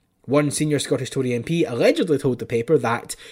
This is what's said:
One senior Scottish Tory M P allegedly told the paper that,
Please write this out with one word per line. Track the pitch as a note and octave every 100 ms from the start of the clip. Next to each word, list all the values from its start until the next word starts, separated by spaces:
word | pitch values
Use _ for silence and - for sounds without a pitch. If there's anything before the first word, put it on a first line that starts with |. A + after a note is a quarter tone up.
| _ _
One | - C#3+ D3
senior | - D3+ C#3+
Scottish | - C3+ B2+
Tory | C#3 B2+
M | A#2+
P | A#2 E3 D3+
allegedly | A#2+ A3 C#4 F#3+ C#3
told | C#3 A#2+
the | A2+
paper | A#2 A#2 D3+
that, | A#2 A#2 - - -